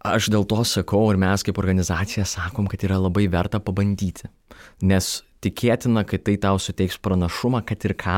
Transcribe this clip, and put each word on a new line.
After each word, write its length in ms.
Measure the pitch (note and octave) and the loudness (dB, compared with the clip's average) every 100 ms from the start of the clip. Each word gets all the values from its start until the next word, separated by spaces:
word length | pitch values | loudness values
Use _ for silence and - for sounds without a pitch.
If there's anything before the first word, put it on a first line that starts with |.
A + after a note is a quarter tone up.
aš 240 | G2+ G#2+ G#2+ | -2 0 2
dėl 100 | G#2+ | 2
to 220 | G2 G#2+ A#2 | 2 0 0
sakau, 380 | G2+ F2+ G2+ A2 | -2 0 2 4
ir 40 | F#2+ | 4
mes 260 | F#2+ G2 | 2 0
kaip 140 | - G2 | -2 -2
organizacija 680 | F#2 F#2 F#2 F#2 G2+ - G2 | 0 2 2 -2 -2 -4 -4
sakom, 400 | - F2 - G2 | -4 -6 -4 -4
kad 140 | G#2 | -2
yra 140 | F#2+ F#2+ | -2 0
labai 300 | F#2+ F2+ G2+ | 0 2 0
verta 300 | F2 F#2+ G#2 | 0 -2 -4
pabandyti. 640 | G2+ F#2+ G2+ G2 F#2+ - - _ _ - - - | -4 0 0 0 -4 -6 -14 _ _ -20 -20 -2
Nes 400 | F#2+ F#2+ - - - _ | 2 2 2 -6 -12 _
tikėtina, 640 | G2+ - A#2+ A#2 A#2+ A2+ | -6 0 0 2 2 0
kad 220 | G2 F#2 - | 0 -2 0
tai 80 | G2+ | 0
tau 240 | G2 F#2+ | 2 0
suteiks 380 | - F#2+ F#2 - | 0 -2 -2 -2
pranašumą, 600 | G2+ F#2 E2+ - B2 B2+ | 0 2 0 0 -2 -2
kad 220 | - G#2 G#2 | -2 -4 -4
ir 60 | F#2 | -4
ką 220 | F#2 | -2